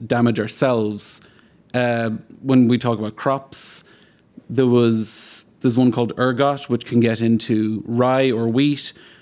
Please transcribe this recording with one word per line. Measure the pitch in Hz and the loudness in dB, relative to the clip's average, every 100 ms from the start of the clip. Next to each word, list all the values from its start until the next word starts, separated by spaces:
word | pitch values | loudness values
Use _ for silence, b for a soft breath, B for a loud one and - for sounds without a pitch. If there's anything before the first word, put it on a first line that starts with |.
damage | 113 120 117 113 | -2 0 2 0
ourselves. | 104 - 135 117 107 104 - - b b b b b | -4 -2 0 0 -2 -6 -10 -12 b b b b b
Uh, | 123 120 117 113 110 - - | -2 0 0 -2 -6 -12 -8
when | 135 127 120 | 2 4 4
we | 123 | 4
talk | 120 107 | 0 -2
about | 107 | -4
crops, | - 139 135 - - - - - b b b b - - | -4 -2 -2 -6 -10 -8 -8 -12 b b b b -20 -6
there | 117 127 | 0 4
was, | 120 117 110 110 - - - - _ | 4 4 2 -2 -8 -12 -12 -16 _
there's | 131 117 | 0 4
one | 127 | 2
called | 120 117 - | 2 -2 0
ergot, | 127 120 139 139 - | -2 2 0 -2 -4
which | 117 | -6
can | - 120 | 0 2
get | 113 113 | 2 2
into | 113 113 - 107 107 110 - | 0 0 0 -2 -2 -4 -4
rye | 117 123 131 135 | 0 2 2 2
or | 113 117 | 0 0
wheat. | 123 147 139 - - b b | 2 0 0 -8 -14 b b